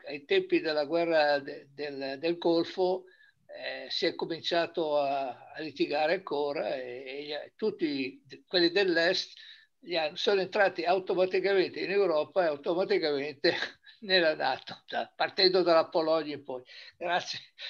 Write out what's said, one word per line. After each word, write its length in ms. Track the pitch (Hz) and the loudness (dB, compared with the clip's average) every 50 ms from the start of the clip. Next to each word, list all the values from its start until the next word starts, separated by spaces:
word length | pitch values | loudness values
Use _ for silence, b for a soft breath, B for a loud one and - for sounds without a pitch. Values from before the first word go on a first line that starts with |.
| - | -12
ai 180 | - 143 147 143 | -12 -12 -12 -4
tempi 360 | - 196 190 185 185 185 165 | 0 2 2 2 4 2 2
della 240 | 156 160 151 151 147 | 2 0 0 0 0
guerra 540 | 135 160 170 170 170 165 156 147 147 147 143 | 0 0 0 2 2 4 4 4 4 2 2
de-, 300 | 139 147 143 147 - - - | 0 -4 -10 -12 -14 -16 -12
del, 440 | - 143 147 143 135 139 135 139 135 | -10 -8 -8 -8 -6 -6 -6 -6 -4
del 180 | 151 165 175 | -2 -2 -2
Golfo, 680 | 170 - 175 170 170 165 - - - 185 180 185 190 b b b b b b b _ _ | 0 2 2 2 2 0 -2 -2 -2 0 0 0 -2 b b b b b b b _ _
eh, 400 | - - - 127 131 131 131 131 131 | -18 -14 -12 -10 -10 -8 -10 -10 -8
si 180 | - - - | -4 -2 -2
è 80 | 170 160 | -2 -2
cominciato 840 | - 196 160 165 156 135 - 175 170 165 160 - - 165 151 147 147 | -2 -4 -6 -6 -6 -4 -2 0 0 0 0 -2 -2 -2 0 2 2
a, 540 | 143 139 139 139 139 131 117 - - - - | 2 0 0 -2 -4 -4 -8 -10 -14 -18 -14
a 60 | 143 | -12
litigare 540 | 156 156 139 - 175 143 143 147 156 156 175 | -12 -8 -4 -2 -2 0 2 2 2 2 2
ancora 600 | 196 190 - 147 143 147 143 143 160 180 202 156 | 0 -2 -2 -2 -2 -2 -2 -2 -2 -4 -4 -4
e, 300 | 135 127 123 120 127 139 | -4 -6 -8 -10 -10 -10
e 160 | 131 131 143 147 | -10 -10 -10 -8
gli, 280 | 147 151 147 - - - | -8 -8 -10 -10 -12 -10
tutti 680 | - 226 214 190 - 175 151 143 135 135 123 - - _ - - - - | -6 -4 -4 -2 0 -2 -2 0 -2 -4 -4 -6 -10 _ -20 -20 -20 -10
quelli 240 | _ - 180 170 170 | _ 0 2 2 4
dell'est 640 | 170 196 202 190 170 165 165 175 185 190 - - - B B B B B B B _ _ | 4 2 2 2 4 4 2 2 2 0 -2 -6 -10 B B B B B B B _ _
gli 180 | - - 175 | -10 -6 -4
hanno, 200 | 165 160 151 170 | -2 -2 -2 -4
sono 240 | 175 - 226 202 196 | -2 0 2 2 2
entrati 440 | 185 190 - 214 202 185 185 - 160 | 2 0 2 2 2 2 2 0 0
automaticamente 960 | 170 185 196 185 - 202 170 185 185 190 190 185 196 196 190 170 147 135 151 | 0 0 0 0 0 0 2 2 2 2 0 0 2 2 2 2 0 -2 -6
in 100 | 160 160 | -6 -2
Europa 540 | 185 202 196 175 160 151 151 147 - 190 180 | 0 2 2 2 2 0 0 0 0 0 2
e 40 | 160 | 2
automaticamente 1040 | 147 143 - - 170 170 190 190 208 185 160 156 147 139 139 151 147 - - 170 - | 0 -2 -2 -2 0 0 0 0 0 0 2 0 0 -2 -2 -4 -4 -2 0 0 0
<laughs> 460 | - - - - - _ - - _ | 0 -2 -8 -10 -14 _ -20 -20 _
nella 340 | - 196 185 185 170 156 156 | -4 0 2 4 4 4 4
nato, 480 | 151 147 135 131 - - - - - _ | 2 2 0 0 -2 -4 -10 -16 -16 _
da, 240 | - - 117 113 - _ | -8 -4 -4 -4 -4 _
partendo 480 | - 131 127 - - 190 185 175 190 175 | -4 -4 -2 2 2 4 4 6 4 4
dalla 260 | 175 165 165 160 160 | 6 6 6 4 4
Polonia 460 | - 180 160 156 160 160 156 151 147 | 2 0 2 2 2 2 0 -2 -6
in 100 | 143 - | -10 -10
poi. 180 | - 131 127 127 B B B B B B | -10 -10 -10 -12 B B B B B B
Grazie. 420 | - - 170 175 185 - - - - - - _ B B B | -8 -4 -2 -2 -2 -2 -4 -8 -12 -12 -16 _ B B B